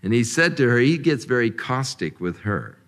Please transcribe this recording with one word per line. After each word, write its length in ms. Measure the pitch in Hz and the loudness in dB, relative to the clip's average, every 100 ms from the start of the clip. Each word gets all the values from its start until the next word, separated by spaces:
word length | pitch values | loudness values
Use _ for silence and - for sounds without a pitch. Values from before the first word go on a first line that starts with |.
And 100 | 92 | 0
he 120 | 120 | 0
said 320 | 117 - 170 165 | 0 2 0 2
to 120 | 123 | 2
her, 100 | 120 | 4
he 200 | 131 165 | 4 2
gets 260 | 143 143 | 0 -2
very 280 | - 123 117 | -2 0 0
caustic 680 | 110 - 131 135 - 80 - | -4 -6 -4 -4 -6 -8 -6
with 200 | 87 85 | -8 -6
her. 380 | 104 95 58 - | -4 -4 -6 -20